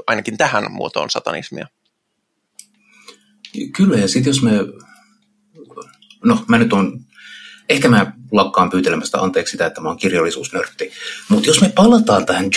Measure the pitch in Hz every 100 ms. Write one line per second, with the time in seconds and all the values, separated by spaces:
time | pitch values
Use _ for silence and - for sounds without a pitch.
0 | - 110 113 110 151 107 104 95 - -
1 | 71 - - 78 - 76 - _ _ _
2 | _ _ _ _ _ - - _ _ _
3 | - - _ _ - - 139 - 190 -
4 | - 131 131 135 120 104 95 - - -
5 | _ _ _ _ _ 160 - - - _
6 | _ - 117 113 - 117 113 101 95 -
7 | - _ - - - - - 139 143 110
8 | 95 - - 104 95 - 87 92 90 78
9 | - 71 95 90 85 - 82 - 78 82
10 | 95 87 82 80 - 90 - - - -
11 | - - - 214 214 - 196 - 220 233
12 | 226 98 90 90 95